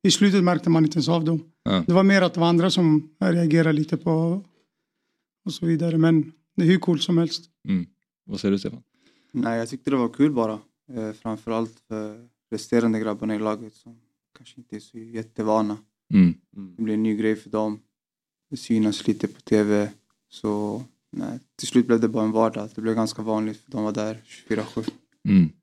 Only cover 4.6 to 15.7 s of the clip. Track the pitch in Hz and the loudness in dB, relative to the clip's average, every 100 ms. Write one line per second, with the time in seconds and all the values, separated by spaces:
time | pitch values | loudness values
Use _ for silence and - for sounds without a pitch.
4.6 | _ _ _ _ _ _ _ _ 190 - | _ _ _ _ _ _ _ _ -12 -4
5.6 | 170 160 170 165 165 160 151 _ _ - | -2 0 0 2 4 4 0 _ _ 0
6.6 | 170 185 185 156 - 165 165 - - _ | 4 4 2 -2 2 2 0 -4 -14 _
7.6 | - 95 85 _ _ _ - 101 101 98 | -4 -4 -4 _ _ _ -12 -4 -2 -2
8.6 | 98 - _ _ _ _ _ 123 117 117 | -4 -10 _ _ _ _ _ -4 -2 -2
9.6 | 117 131 - 135 117 120 147 127 110 110 | -4 -6 -2 0 -2 2 0 2 -2 -4
10.6 | _ _ _ 123 107 107 113 110 117 113 | _ _ _ -10 -10 -10 -10 -10 -4 -4
11.6 | 113 113 _ 107 107 110 120 _ _ 110 | -4 _ _ -10 -10 -14 -20 _ _ -12
12.6 | - 120 117 110 110 101 110 107 107 107 | -2 0 2 0 -4 -4 -6 -4 -4 -6
13.6 | 113 _ - 117 _ _ _ _ 123 - | -10 _ -20 -20 _ _ _ _ -20 -20
14.6 | 120 107 - 117 110 117 110 - 107 110 | -18 -18 -16 -20 -12 -12 -10 -6 0 0
15.6 | 104 | 0